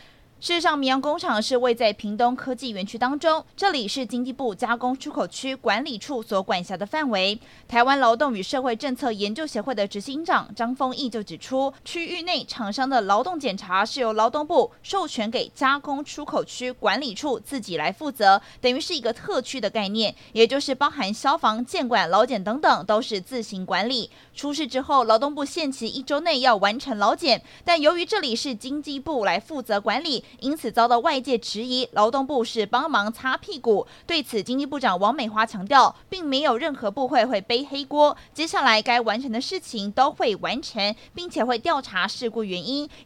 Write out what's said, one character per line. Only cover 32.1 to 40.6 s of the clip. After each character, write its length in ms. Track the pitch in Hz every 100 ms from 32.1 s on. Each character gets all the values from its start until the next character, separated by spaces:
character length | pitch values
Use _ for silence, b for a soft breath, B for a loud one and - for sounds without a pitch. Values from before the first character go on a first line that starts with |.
动 160 | 269 269
部 160 | 277
是 220 | 226 226
帮 260 | 202 240 311
忙 220 | 233 208
擦 240 | - 262 294
屁 220 | - 311
股。 280 | 233 202 - B B
对 160 | 330
此， 200 | 240 220
经 160 | 185 262
济 60 |
部 160 | 285 285
长 180 | 233 185
王 160 | 208
美 140 | 240 226
花 160 | 214
强 180 | 220 196 196
调， 280 | 277 214 - B
并 160 | 381
没 160 | 302 262
有 160 | 302 233
任 180 | 320
何 160 | 262 214
部 160 | 240 254
会 200 | 277 240
会 120 | 208
背 200 | - 240
黑 220 | 277 277
锅， 320 | 269 294 294 - B
接 140 | - 330
下 160 | 381
来 180 | 262 214
该 180 | 226 240
完 180 | 220 220
成 100 | 269
的 80 | 220
事 220 | - 370
情 320 | - 220 202
都 180 | 220 277
会 240 | 294 294 180
完 260 | - 247